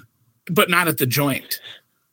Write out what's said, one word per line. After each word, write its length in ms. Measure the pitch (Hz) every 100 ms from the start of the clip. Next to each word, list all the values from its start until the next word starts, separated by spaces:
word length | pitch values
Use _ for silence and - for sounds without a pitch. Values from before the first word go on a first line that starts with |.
| - _ _ _ -
but 200 | 175 180
not 160 | 175 170
at 120 | 147
the 80 | 131
joint. 520 | 120 143 127 - - - - _ _ _